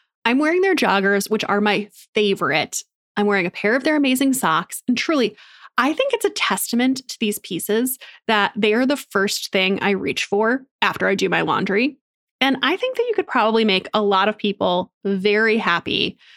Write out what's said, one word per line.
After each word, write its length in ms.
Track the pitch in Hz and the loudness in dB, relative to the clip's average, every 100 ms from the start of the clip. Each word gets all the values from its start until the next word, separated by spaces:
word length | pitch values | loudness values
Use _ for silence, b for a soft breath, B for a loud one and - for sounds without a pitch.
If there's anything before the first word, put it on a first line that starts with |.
| b _ | b _
I'm 120 | 226 254 | 0 2
wearing 240 | 302 359 | 2 2
their 140 | 381 | 2
joggers, 540 | 320 240 196 196 202 - | 2 2 2 2 0 0
which 140 | 214 | -2
are 160 | - 208 | 0 0
my 280 | 208 202 208 - - | 2 0 -4 -14 -6
favorite. 720 | 220 208 196 147 147 - - - _ _ - | 0 0 0 0 0 0 -6 -12 _ _ -2
I'm 80 | |
wearing 220 | 208 196 175 | 0 0 -2
a 40 | |
pair 240 | - 202 | -2 0
of 80 | 262 | 0
their 120 | 302 | 0
amazing 380 | 302 277 262 277 | 0 2 2 0
socks. 500 | 262 262 160 - - - | 0 0 0 -2 -6 -4
And 80 | |
truly, 400 | 247 - 302 233 B B B B - | -2 0 0 0 B B B B -2
I 160 | 262 | 0
think 200 | 320 539 | 0 -2
it's 120 | 494 | 0
a 40 | 381 | -2
testament 800 | - - 190 - 233 262 262 - | -2 -2 -2 0 0 0 0 -6
to 100 | - | -4
these 200 | 214 202 | -4 -4
pieces 580 | - 170 - 214 254 - B B - | -8 -6 -2 -2 -2 -6 B B -2
that 240 | 214 196 | 0 0
they 180 | 208 214 | 0 2
are 120 | 220 | 2
the 120 | 262 285 | 0 -2
first 540 | - 202 202 - - | -4 -2 -2 -4 -4
thing 300 | 196 185 196 | 0 0 0
I 100 | 202 | 0
reach 340 | 190 190 - | 0 -2 -6
for 400 | - 202 220 262 - _ | -2 0 0 -2 -6 _
after 240 | 202 - 185 | -2 0 0
I 80 | |
do 140 | 196 185 | 0 0
my 120 | 170 | 0
laundry. 560 | 165 - 196 202 269 269 _ _ _ - | 0 0 0 0 0 -4 _ _ _ -2
And 160 | 269 262 | -2 0
I 140 | 262 381 | -2 -2
think 180 | 508 494 | -2 -2
that 80 | 494 | -2
you 60 | |
could 120 | 403 - | -2 -2
probably 380 | 247 220 226 | 0 2 2
make 220 | 220 185 - | 2 0 0
a 100 | 214 | 0
lot 260 | 202 190 208 | 2 2 0
of 80 | 208 | 0
people 540 | 202 196 190 180 180 _ | -4 -2 -2 -2 -4 _
very 540 | 196 196 208 208 220 220 | -4 -2 0 2 2 2
happy 640 | 185 170 - - - b b | 0 0 -2 -2 -4 b b